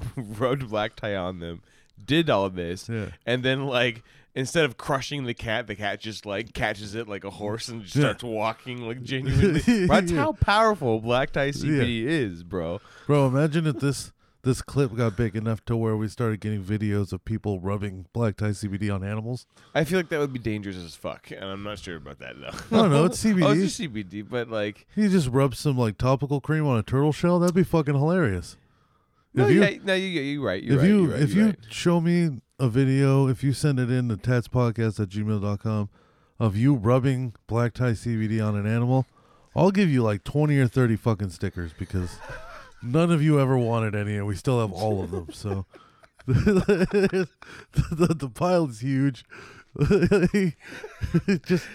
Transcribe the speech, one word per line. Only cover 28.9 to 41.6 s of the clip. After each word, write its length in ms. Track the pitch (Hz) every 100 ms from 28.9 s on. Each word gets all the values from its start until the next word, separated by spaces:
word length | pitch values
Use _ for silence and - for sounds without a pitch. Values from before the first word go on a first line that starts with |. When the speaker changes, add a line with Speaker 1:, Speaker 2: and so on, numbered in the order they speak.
| _ _ _ _
Speaker 1:
No, 120 | - 403
Speaker 2:
If 80 |
you, 80 | 202
Speaker 1:
yeah, 140 | 202 -
no, 100 | 196
you, 120 | 185 190 165
you're 220 | 139 147
right, 180 | 117 92
you're 120 | 127 135
Speaker 2:
if 40 |
Speaker 1:
right, 80 | 170
Speaker 2:
you, 140 | 208
Speaker 1:
you're 80 | 160
right, 80 | -
Speaker 2:
if 100 | 147
Speaker 1:
you're 100 | 175
Speaker 2:
you 60 | 220
Speaker 1:
right. 80 | - -
Speaker 2:
show 320 | - 175 170
me 400 | 165 175 165 127 - -
a 100 | 131
video, 560 | 120 135 135 139 135 131
if 160 | 123
you 80 | 139
send 260 | 123 151 127
it 120 | 123
in 180 | 127 123
to 80 | 101
tats 320 | 127 123 -
podcast 500 | 123 120 113 110 107
at 120 | 98
gmail 320 | 104 107 107
dot 180 | 101 101
com 300 | 110 107 98 _ _ _ _ -
of 160 | 110 98
you 160 | 131
rubbing 600 | 135 104 127 131 127 127 - -
black 280 | 113 120
tie 180 | - 127
C 240 | 110 120 110
B 120 | 110
D 120 | 110
on 160 | 107 104
an 100 | 104
animal, 380 | 117 120 131 - _ _ _ _
I'll 180 | - 180
give 180 | 196 180
you, 120 | 131
like, 220 | 110 104
twenty 320 | - 147 151 139
or 120 | 123
thirty 280 | 131 123 107
fucking 320 | 120 98 98
stickers 420 | 82 98 92